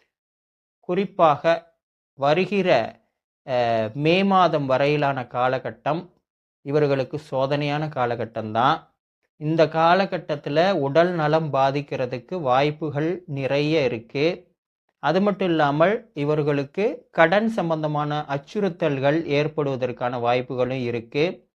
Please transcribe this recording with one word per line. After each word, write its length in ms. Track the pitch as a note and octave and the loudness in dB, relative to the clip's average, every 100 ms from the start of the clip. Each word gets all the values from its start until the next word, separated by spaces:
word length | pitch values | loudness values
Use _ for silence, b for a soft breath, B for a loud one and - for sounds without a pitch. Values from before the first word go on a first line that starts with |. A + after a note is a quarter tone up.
| _ _ _ _ _ _ _ _ | _ _ _ _ _ _ _ _
குறிப்பாக 880 | - F3+ G3 - E3 C#3+ D#3+ E3+ - _ _ _ _ | -6 -4 -4 2 2 4 0 -2 -4 _ _ _ _
வருகிற, 840 | - C#3 D#3 F#3 G3+ F3+ C3+ - - _ _ _ _ - | -4 0 2 0 0 2 2 0 -10 _ _ _ _ -4
அ, 440 | B2 A#2 A2+ A2 | -2 0 0 -2
மே 300 | C#3 D3+ F3+ | -2 0 2
மாதம் 420 | G3 F#3+ F3 D#3 C#3 | 4 4 4 2 0
வரையிலான 560 | B2+ C#3+ D3 C#3 C3+ | 2 2 2 0 -2
காலகட்டம் 880 | A#2+ B2 B2+ C3 B2 A2 C#3 E3 F#3 _ _ _ _ _ | -6 -2 0 0 -4 -6 -4 -4 -6 _ _ _ _ _
இவர்களுக்கு 580 | C#3 D3 D3 C3+ B2+ D3 - | -2 0 2 0 -2 -6 -6
சோதனையான 580 | C3+ C3+ D3 D3 D3 D#3 | -4 -2 0 -2 -4 -4
காலகட்டம்தான். 1000 | C#3+ A#2+ A#2+ A2+ A2+ G#2+ A2 C3 D#3+ - _ _ _ _ _ | -4 -4 -2 -6 -6 -4 0 2 0 -4 _ _ _ _ _
இந்த 300 | D3+ E3 D#3 | -4 2 2
காலகட்டத்துல 1040 | E3 E3 F3+ G3 F3 - D3 D3+ D3 F#3 | 4 4 4 2 -4 -6 -8 -2 2 2
உடல் 420 | F#3 C#3 D3 F3+ | 2 0 2 2
நலம் 380 | F3 D3 D#3+ D#3 | 2 2 2 0
பாதிக்கிறதுக்கு 880 | C3+ C3+ C#3+ C#3+ C#3+ B2+ B2+ - F3+ | 0 2 0 -6 -6 -4 -6 -8 -6
வாய்ப்புகள் 840 | C3+ B2+ D3+ D3+ D#3+ D3 D#3+ F3+ - | 0 2 2 -2 -6 -4 -4 -4 -8
நிறைய 580 | C#3 C3 C#3+ D3 D#3+ | -6 -2 0 2 2
இருக்கு. 720 | B2+ A#2 A2+ C#3 D#3+ F#3 - _ _ _ _ _ | 0 -2 -6 -2 -2 -2 -12 _ _ _ _ _
அது 220 | C#3+ F3+ | -2 0
மட்டும் 280 | G#3 G3 F#3+ | 0 0 -2
இல்லாமல் 640 | D#3+ C#3+ D3 F3 A#3 - | 2 2 2 2 0 -6
இவர்களுக்கு 920 | - D3 D3+ D3 C#3+ C#3 - A3 - _ | -6 -2 0 0 -2 -4 -2 -4 -4 _
கடன் 380 | - E3 G3 A3 | 2 2 4 0
சம்பந்தமான 760 | A3 E3+ D#3 D3+ D3 D3 D3 D3 | -2 -2 -2 -2 -2 -2 -4 -4
அச்சுறுத்தல்கள் 960 | C#3 - G#3+ G3 E3+ D#3+ C#3 C3+ D#3+ | -8 -6 -4 -4 -2 -2 0 0 0
ஏற்படுவதற்கான 920 | - C#3+ D3+ D3+ C#3+ C3 B2 A2+ B2 B2+ | 0 0 0 -2 -2 -2 -4 -4 -4 -2
வாய்ப்புகளும் 640 | A#2 B2+ B2+ B2+ B2 C3 | 0 0 -2 -2 -2 -2
இருக்கு. 680 | A#2+ A#2 A#2 C#3+ E3+ - _ | -4 -4 -4 -2 -2 -4 _